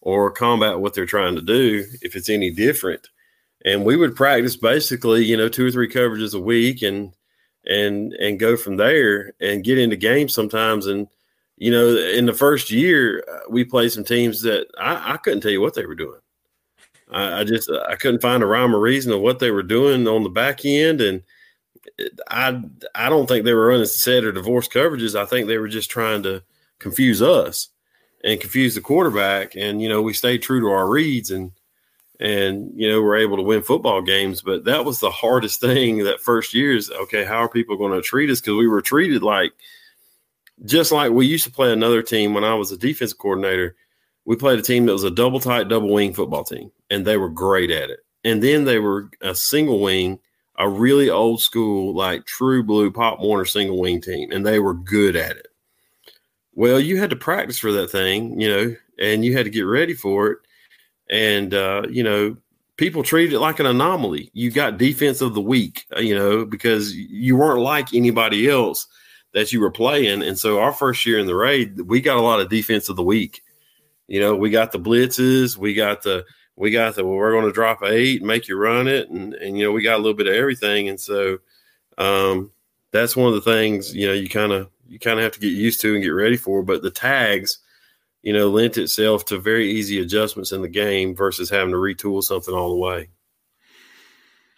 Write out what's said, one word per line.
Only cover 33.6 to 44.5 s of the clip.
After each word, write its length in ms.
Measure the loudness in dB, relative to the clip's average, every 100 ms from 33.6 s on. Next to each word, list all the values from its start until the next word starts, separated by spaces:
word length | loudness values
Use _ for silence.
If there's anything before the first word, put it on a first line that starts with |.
football 380 | 2 0 2 0
games. 400 | 0 0 0 -4
But 240 | -4 -2
that 200 | 0 0
was 160 | -2 -2
the 100 | -4
hardest 500 | 0 0 0 0 -2
thing 440 | 0 2 2 0
that 160 | -2 -2
first 320 | 0 0 0
year 200 | -2 0
is, 160 | 0 -2
okay, 340 | -10 -6 -4
how 140 | -2 -2
are 100 | -2
people 280 | -2 -2 -2
gonna 240 | -2 -2
treat 300 | -2 0 0
us? 100 | 0
'Cause 140 | 0
we 140 | 2 4
were 120 | 2
treated 420 | 2 2 2 2
like, 300 | 2 2 0 _ -20 -20 _ _ _ _ _ _ _ _
just 280 | 0 0 2
like 180 | 2 4
we 160 | 4 4
used 180 | 2
to 60 | -4
play 220 | 0 2
another 300 | 2 2 2
team 300 | 0 0 0
when 120 | 0
I 100 | 0
was 160 | 0 -4
a 60 | -4
defensive 400 | -4 -4 -6 -4
coordinator. 560 | -4 -2 0 -2 -2 -8 _ _ _ _
We 120 | -4 0
played 220 | 2